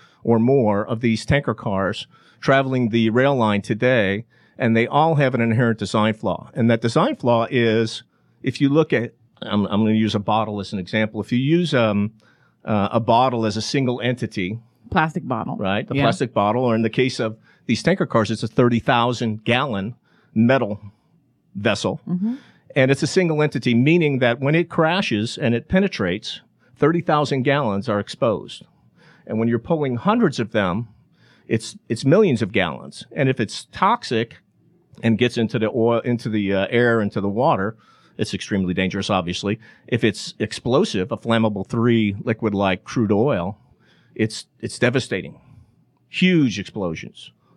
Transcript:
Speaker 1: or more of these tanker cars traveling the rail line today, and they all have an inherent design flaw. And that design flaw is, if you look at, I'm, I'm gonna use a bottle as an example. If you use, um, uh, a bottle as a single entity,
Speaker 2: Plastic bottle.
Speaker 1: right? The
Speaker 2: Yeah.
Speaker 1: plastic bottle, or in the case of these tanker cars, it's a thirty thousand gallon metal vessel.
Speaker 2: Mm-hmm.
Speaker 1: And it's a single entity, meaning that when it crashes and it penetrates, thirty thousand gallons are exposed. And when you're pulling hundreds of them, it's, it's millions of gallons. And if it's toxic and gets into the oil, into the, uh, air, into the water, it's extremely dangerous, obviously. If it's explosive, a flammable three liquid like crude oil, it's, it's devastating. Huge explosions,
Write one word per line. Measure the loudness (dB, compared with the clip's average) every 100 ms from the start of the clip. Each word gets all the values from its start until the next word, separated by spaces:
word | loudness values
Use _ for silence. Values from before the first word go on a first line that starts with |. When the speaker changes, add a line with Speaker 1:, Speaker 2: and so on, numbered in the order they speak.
| -20 _
Speaker 1:
or | 0 2
more | 4 4 2 0 -2
of | -2
these | 0 0
tanker | 0 0 0
cars | -6 -4 -2 -2 -4 -12 _ _ _
traveling | 2 2 2 0 0
the | 2 2
rail | 4 2
line | 2 2 0
today, | -2 0 2 2 2 -2 -8 _ _ -4
and | 0 2
they | 2
all | 2 2
have | 2 2
an | 2
inherent | 0 2 2 0
design | -2 0 0
flaw. | 0 -4 -6 -6
And | 0 2
that | 2
design | 2 0 0 0
flaw | 0 0 0
is, | 0 2 2 0 -6 -16 _ _ _
if | -6 0
you | 2
look | 2 2
at, | -2 -4 -10 _ _
I'm, | -4 -2
I'm | 0 2
gonna | 2
use | 2 2
a | 0
bottle | 0 -2 -2 -6
as | -8
an | -8
example. | -4 -2 -2 -4
If | -2
you | -2
use, | 2 0 2
um, | 2 2 0 -2 -6 _ _ _ _ -4
uh, | 0 0
a | 0
bottle | 2 4 4 2
as | -2 -2
a |
single | -4 -2 -2 -2
entity, | -4 -4 -6 -4 -6 -6 -12 _ -4
Speaker 2:
Plastic | 0 0 -2 -6
bottle. | -6 -6 -4
Speaker 1:
right? | -2 -2 -2
The | 0
Speaker 2:
Yeah. |
Speaker 1:
plastic | 0 0 -2
bottle, | 0 0 2
or | 0
in | 0
the | 0
case | 0 -2 -2
of | -6 -6 _ _ -4
these | 0
tanker | 0 0 0
cars, | 0 0
it's | -2
a | -2
thirty | 4 4 4
thousand | 2 2 2 0 -4 -4
gallon | 0 0 0 -4 -6 -10 _ _ _
metal | 2 4 4 0 -6 -14 -20 _ _ _ _ _
vessel. | -4 0 0 -2 -4 -6
Speaker 2:
Mm-hmm. | -4 -4 -6 -14 _ -4
Speaker 1:
And | 0 2
it's | 2
a | 0
single | 2 2 2
entity, | 0 0 2
meaning | 4 4 4 2 2
that | 0 2
when | 0
it | 0 0
crashes | 0 0 0 0 -2 -2 -2
and | -2
it | -2 0
penetrates, | 0 0 0 -2 -2 -6 -14 -18 _ _
thirty | 0 2 2
thousand | 0 0 0 0
gallons | 0 0 0 -2 -2
are | -2
exposed. | -4 -2 0 0 -6 -18 -20 _ _ _ -20 _ -8
And | -2
when | 0
you're | 0
pulling | 0 -2 -2 -2
hundreds | 0 2 2 0
of | -2
them, | 0 0 -2 -6 -14 _ _ _ _ -4
it's, | -2 -2 -14 -8
it's | -2 2
millions | 4 4 2
of | 0
gallons. | 0 -2 -4 -14 -20 -10
And | -2 0
if | 0
it's | -4 -6 -14
toxic | 0 0 0 -2 -4 -4 -10 _ _ _ _ _ -4
and | 0 2
gets | 2 0
into | -2 0
the | -2
oil, | 2 2 2
into | 0 -4 -2
the, | -2 0
uh, | 0 0
air, | 2 2 2
into | 0 -2
the | -4
water, | 0 0 0 -2 -8 _ _ _ -8
it's | -6
extremely | -6 -4 -2 -2
dangerous, | -2 -2 -4 -2
obviously. | -2 -2 -6 -6 -6 -10 -20 -6
If | 0
it's | 0 -2 -8 -8
explosive, | -8 -6 0 0 0 -2 -4
a | -6
flammable | -2 0 0 -2 -4
three | 0 2 2 2 -2
liquid | -4 -4 -2
like | 0 0 0
crude | -4 -2 2
oil, | 2 2 0 -4 -10 _ _ _ _ _
it's, | -4 -4 -4 -16 _
it's | -12 -2
devastating. | 0 0 -2 -6 -8 -18 -20 -20 -20 _ _ _ _
Huge | 0 2 4 2 0
explosions, | -8 -6 -6 -6 -12 -18 -20 _ _